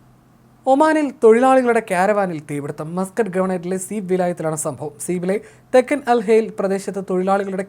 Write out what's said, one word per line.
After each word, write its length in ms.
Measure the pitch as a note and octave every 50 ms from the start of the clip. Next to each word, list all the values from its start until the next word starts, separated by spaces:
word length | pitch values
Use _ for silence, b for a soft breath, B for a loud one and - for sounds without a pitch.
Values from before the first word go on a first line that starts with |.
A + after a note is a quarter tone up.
| _ _ _ _ _ _ _ _ _ _ _ _ -
ഒമാനിൽ 480 | C4 C4+ C#4+ D#4 D#4 D#4 D#4 D4 C4 A3+ - A#3
തൊഴിലാളികളുടെ 580 | A3 A3+ A#3+ C4 C4 C4 C4 B3 A#3+ A3+ A3+ A3+ -
കാരവാനിൽ 500 | F#3 F3 F#3+ G#3 G#3 G3+ G3 F3+ E3 D3 D#3 -
തീപിടുത്തം. 440 | D3 C#3+ C#3 D#3+ D#3+ - D#3 D#3+ E3+
മസ്കറ്റ് 340 | F#3 F#3+ F#3+ - B3 A3+ F#3
ഗവർണറേറ്റിലെ 480 | F3 F#3+ F#3+ F#3+ F#3 F3+ E3+ F3+ F#3
സീബ് 340 | F#3 F#3+ - G3+ A3 F#3 F3
വിലായത്തിലാണ് 440 | F#3 F3+ F3+ F3+ F3 - E3 D#3+ D#3+
സംഭവം. 360 | D3+ - D#3 B2+ A2+ D3 D3 - - -
സീബിലെ 340 | - F3+ F3+ F3 F#3 G3 G#3 B B B B B _ -
തെക്കൻ 260 | B3+ B3 - D4 C4+ C4+
അൽ 140 | A#3+ A#3+ A#3+
ഹെയിൽ 300 | G3 A3 A3 A3 A3 - - -
പ്രദേശത്ത് 440 | G3 F#3 G3 F#3+ - G3+ F3+ G3 F#3+ -
തൊഴിലാളികളുടെ 560 | F#3+ F#3 F#3 G3 G3 G3+ G3 G3 F#3+ F#3+ F#3+